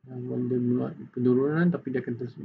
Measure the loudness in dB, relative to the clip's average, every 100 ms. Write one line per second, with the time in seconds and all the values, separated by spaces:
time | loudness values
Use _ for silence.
0 | -14 -10 -6 -4 -2 0 2 0 -2 -8
1 | -12 0 4 4 4 4 2 2 -4 -6
2 | -4 -6 -8 -10